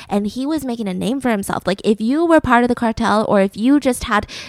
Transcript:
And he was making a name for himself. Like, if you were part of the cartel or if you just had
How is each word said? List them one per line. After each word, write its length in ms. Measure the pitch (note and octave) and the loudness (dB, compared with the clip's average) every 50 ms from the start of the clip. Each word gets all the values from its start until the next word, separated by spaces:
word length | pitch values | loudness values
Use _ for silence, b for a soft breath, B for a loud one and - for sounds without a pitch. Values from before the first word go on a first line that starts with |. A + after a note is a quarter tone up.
| B B | B B
And 200 | - G3+ G3+ G#3 | -4 -2 -2 -4
he 180 | - B3 C4 | -4 -4 -4
was 180 | C#4+ D#4+ D#4 C#4+ | -4 -4 -4 -4
making 240 | B3+ A#3 A#3 G#3+ G3 | -6 -6 -4 -4 -6
a 60 | F3+ | -4
name 260 | F#3 - F#3+ C4 C#4 | -4 -2 -2 -4 -2
for 120 | - B3 | -2 -2
himself. 340 | A3+ G3 G3 - - - - | -2 -2 -2 -4 -6 -4 -2
Like, 160 | - F#3+ - - | -2 -4 0 0
if 160 | - A3 - | 0 0 2
you 240 | A3 A3+ C4+ D#4 E4+ | 0 0 0 0 2
were 160 | E4 E4 D#4 | 4 4 4
part 240 | - B3+ B3 A#3+ A#3+ | 4 4 2 4 4
of 40 | B3 | 2
the 60 | A#3+ | 0
cartel 500 | - A#3+ A3+ A3+ - A#3 G3 G3+ G#3+ A3 - | 0 -2 -2 -2 -2 0 0 2 2 2 2
or 140 | G#3 G3 | 2 2
if 160 | F#3+ G3 - F#3+ | 2 2 0 0
you 220 | G#3+ C4 C#4+ D4 | 2 2 2 4
just 240 | - C4 B3 - - | 2 0 -2 -2 -2
had 240 | - G#3+ G#3 G#3 B B B B | -2 -2 -2 -2 B B B B